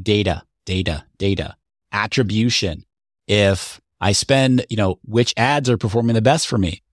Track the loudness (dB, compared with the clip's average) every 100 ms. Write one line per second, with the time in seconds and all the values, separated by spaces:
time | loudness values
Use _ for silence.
0 | -2 0 0 -4 -8 _ -6 -4 -2 -6
1 | -10 _ -2 -2 -6 -14 _ _ _ -6
2 | -2 -2 0 0 0 0 -4 -6 -14 _
3 | _ _ -2 2 4 2 -4 -16 _ _
4 | -2 -2 2 2 4 2 0 -2 -2 -2
5 | -2 0 0 0 0 0 0 0 0 0
6 | 2 2 2 2 0 -2 -2 -4 _